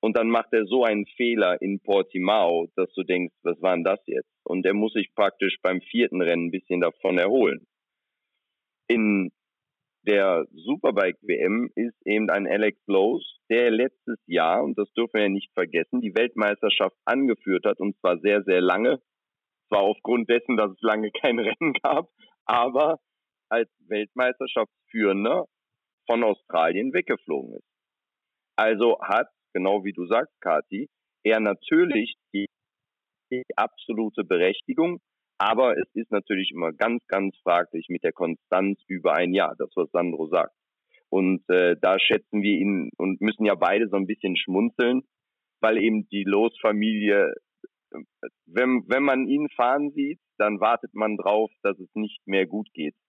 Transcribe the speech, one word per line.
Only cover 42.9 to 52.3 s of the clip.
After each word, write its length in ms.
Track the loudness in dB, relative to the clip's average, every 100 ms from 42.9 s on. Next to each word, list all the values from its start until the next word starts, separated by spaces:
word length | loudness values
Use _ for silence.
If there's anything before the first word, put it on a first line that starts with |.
| -4
und 240 | -4 0
müssen 260 | -2 0 0
ja 80 |
beide 340 | 2 2 2 0
so 80 | -2
ein 100 | -4
bisschen 300 | -4 -4 -4
schmunzeln, 680 | -2 0 0 0 0 0 -4 _ _ _ _ _
weil 180 | 0 2
eben 300 | 2 0 -2
die 160 | -6
Losfamilie, 1120 | 0 2 0 0 -2 0 0 0 2 4 2 -2 _ _ -20 _ _ -20 -20 _ -20 _ _
wenn, 380 | -2 0 0 0
wenn 140 | 0
man 220 | 2 0 0
ihn 220 | -2 -4 -2
fahren 360 | 0 0 -2
sieht, 280 | -4 -6 -8 _ _
dann 240 | -2 0
wartet 320 | 0 0 -4
man 220 | -4 -4 -2
drauf, 340 | 0 0 0 _
dass 160 | -6 -6
es 100 | -10
nicht 260 | -8 -8 -10
mehr 200 | -4